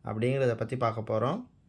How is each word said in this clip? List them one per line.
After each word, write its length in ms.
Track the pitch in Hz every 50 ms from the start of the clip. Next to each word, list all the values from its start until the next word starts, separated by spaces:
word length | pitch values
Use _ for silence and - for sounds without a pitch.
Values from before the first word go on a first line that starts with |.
| -
அப்படிங்கிறத 500 | 110 107 110 117 123 135 135 135 120 117
பத்தி 200 | 110 120 113 131
பார்க்க 340 | 127 123 113 104 113 107 113
போறோம். 300 | 110 110 117 131 175 240 254 - _ _ _